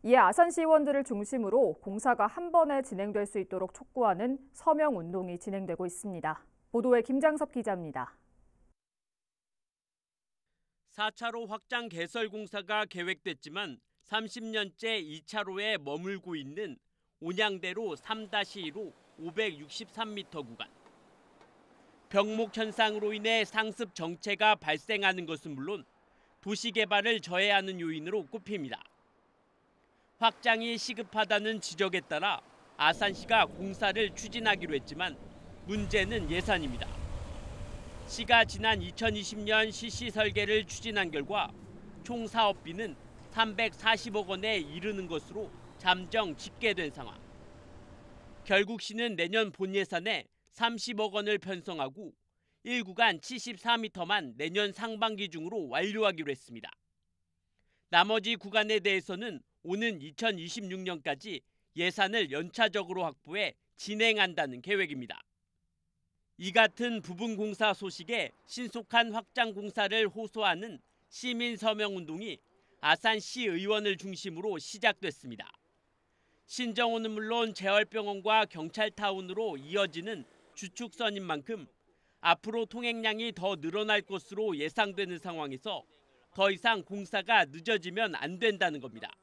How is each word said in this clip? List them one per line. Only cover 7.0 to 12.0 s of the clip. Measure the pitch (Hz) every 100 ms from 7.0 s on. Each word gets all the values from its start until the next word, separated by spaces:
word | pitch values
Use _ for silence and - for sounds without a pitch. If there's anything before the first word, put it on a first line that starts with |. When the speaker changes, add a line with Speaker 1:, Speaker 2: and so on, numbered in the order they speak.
Speaker 1:
김장섭 | 226 262 302 302 302
기자입니다. | 240 220 185 160 131 123 - _ _ _ _ _ _ _ _ _ _ _ _ _ _ _ _ _ _ _ _ _ _ _ _ _ _ _
Speaker 2:
사 | - 214
차로 | - 233 233 220
확장 | 214 _ 240 233
개설 | 165